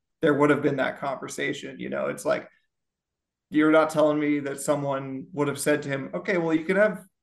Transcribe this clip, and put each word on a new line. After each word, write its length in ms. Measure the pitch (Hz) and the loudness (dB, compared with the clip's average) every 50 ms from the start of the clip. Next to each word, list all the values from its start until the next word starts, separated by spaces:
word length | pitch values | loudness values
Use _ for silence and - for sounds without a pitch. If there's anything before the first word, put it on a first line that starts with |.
| _ _ _ _ | _ _ _ _
there 120 | - 156 147 | 2 2 4
would 160 | 135 147 147 | 4 4 4
have 120 | 143 - | 4 4
been 160 | 143 147 135 131 | 2 0 0 0
that 220 | 127 123 123 - | -2 -2 -2 -4
conversation. 800 | 143 139 131 - 139 135 - - 143 143 147 - - 135 131 120 | -6 -6 -6 -6 -8 -12 -8 -6 -4 -4 -4 -6 -10 -14 -12 -10
You 100 | 120 131 | -8 -6
know, 180 | - 135 135 143 | -4 -4 -4 -4
it's 180 | - - - | -4 -4 -2
like, 220 | - 67 57 - - _ _ _ _ _ _ _ _ _ _ _ _ _ _ _ _ _ _ _ _ | -2 -2 -2 -4 -10 _ _ _ _ _ _ _ _ _ _ _ _ _ _ _ _ _ _ _ _
you're 220 | - 151 151 156 | 2 4 4 6
not 180 | 156 160 156 151 | 6 6 4 4
telling 300 | - 147 156 151 151 151 | 2 2 4 4 4 2
me 200 | 147 147 147 147 | 0 0 0 -2
that 220 | 135 139 135 - | -2 -4 -8 -6
someone 640 | - - 147 143 143 139 135 135 139 135 131 131 - - | -2 -2 -2 0 0 -2 -4 -4 -4 -6 -10 -10 -12 -10
would 160 | - 143 143 143 | -4 -2 -2 -2
have 120 | 131 117 | -2 -2
said 220 | - 151 147 139 - | 0 0 0 0 0
to 60 | 135 | -4
him, 200 | 139 135 131 - - | -4 -6 -6 -6 -8
"Okay, 240 | 180 180 - 202 175 | -8 -4 -2 0 0
well, 160 | 165 165 160 | 0 2 0
you 120 | 160 160 | 0 0
can 100 | - 185 196 | 0 2 4
have 260 | 214 214 190 - - _ _ _ | 4 2 2 -2 -10 _ _ _